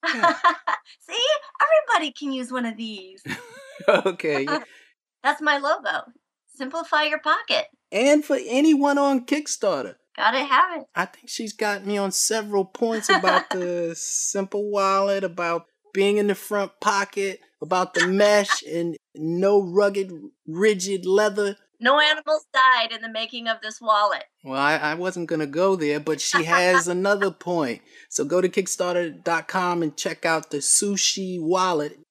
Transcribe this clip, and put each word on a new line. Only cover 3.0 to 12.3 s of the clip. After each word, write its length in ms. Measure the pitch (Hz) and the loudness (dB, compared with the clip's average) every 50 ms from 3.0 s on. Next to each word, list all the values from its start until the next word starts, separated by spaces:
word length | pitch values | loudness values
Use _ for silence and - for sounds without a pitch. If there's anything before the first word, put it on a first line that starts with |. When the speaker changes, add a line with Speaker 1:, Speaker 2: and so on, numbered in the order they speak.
| 190 185 190 - _ | -16 -18 -20 -20 _
Speaker 1:
<laughs> 600 | - - - 494 466 453 523 554 - 571 605 - - | -12 -12 -12 -12 -18 -20 -20 -20 -20 -20 -6 0 2
Okay. 580 | 214 185 - 190 180 180 - 160 147 139 135 139 294 311 - _ - - - | 2 2 2 0 -4 -2 -4 -2 -2 -2 -2 -2 -4 -4 -6 _ -20 -20 -20
Speaker 2:
<laughs> 360 | _ _ _ _ _ _ _ _ | _ _ _ _ _ _ _ _
That's 160 | 269 294 294 | -2 -2 0
my 180 | 311 302 294 285 | 0 0 0 0
logo. 540 | 285 285 311 311 285 202 165 143 - - - _ _ _ _ _ _ _ _ | 2 0 -2 -2 -2 -6 -6 -6 -6 -8 -20 _ _ _ _ _ _ _ _
Simplify 500 | - 269 254 277 330 339 - - 302 302 | -12 -12 -8 -6 -8 -6 0 0 0 2
your 140 | 302 302 311 | 0 -2 -4
pocket. 480 | 302 302 311 403 480 - - - - - _ _ _ _ | 0 0 0 0 0 -2 -2 -2 -2 -4 _ _ _ _
Speaker 1:
And 340 | - 196 240 277 294 302 294 | -2 2 4 6 4 4 4
for 140 | - 294 262 254 | 0 -2 -2 -2
anyone 500 | - 233 254 294 320 311 269 285 285 285 285 | 0 0 4 6 6 6 6 4 2 2 4
on 280 | 277 277 277 262 247 | 2 2 2 0 0
Kickstarter. 680 | - 294 302 302 - - - - 202 175 139 - 98 - _ _ _ _ | 0 -2 -2 -2 -6 -6 -2 0 0 0 0 -4 -8 -10 _ _ _ _
Speaker 2:
Gotta 280 | - - 214 226 269 285 | 0 0 0 2 0 0
have 380 | 277 262 269 349 370 349 311 - | 2 4 4 4 2 0 -8 -12
it. 40 | _ _ | _ _
Speaker 1:
I 120 | - 175 | -4 -4
think 220 | 196 - - _ - | -4 -6 -20 _ -14
she's 240 | - - 233 214 208 | -10 -10 -8 -10 -6
got 320 | _ 220 208 202 196 190 | _ -2 -2 -2 -4 -4
me 100 | 196 208 | -4 -2
on 160 | 202 202 190 185 | -2 -2 -2 -2
several 520 | - - - | 0 0 0